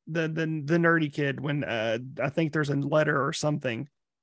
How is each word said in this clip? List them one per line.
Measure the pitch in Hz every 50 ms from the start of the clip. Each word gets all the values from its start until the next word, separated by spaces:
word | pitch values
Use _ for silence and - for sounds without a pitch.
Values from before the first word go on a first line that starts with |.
| _
the, | 156 160 165 160 160
the, | 156 165 160 156 160 156 139
the | 143 170 170
nerdy | 170 165 165 160 156 143
kid | - 151 143 139 131 131
when, | 135 147 143 147 101
uh, | 85 117 110 110 117 110 120 131 131 - -
I | 127 143
think | - 170 165 147
there's | - 156 147 143
a | 143
letter | 139 139 143 151 156 151 151 147 139 131
or | 147
something. | 160 - - 151 147 143 - 127 113 117 143 - _ _ _ _ _ _